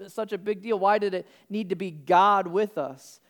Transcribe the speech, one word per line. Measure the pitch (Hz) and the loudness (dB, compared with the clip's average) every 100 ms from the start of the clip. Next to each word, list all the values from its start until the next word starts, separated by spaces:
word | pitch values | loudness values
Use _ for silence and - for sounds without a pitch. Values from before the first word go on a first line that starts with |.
| 196 | -14
such | - 214 | -10 -8
a | 202 | -6
big | 202 208 | -6 -6
deal? | 214 208 | -4 0
Why | 196 214 | 2 2
did | 202 | 0
it | 185 - _ - | -4 -8 _ -10
need | 208 190 | -6 -4
to | 180 | -6
be | 190 | -6
God | 156 139 180 202 202 180 | -6 2 4 6 4 0
with | 185 208 160 | -2 -2 -4
us? | 135 139 - - _ | -8 -10 -20 -20 _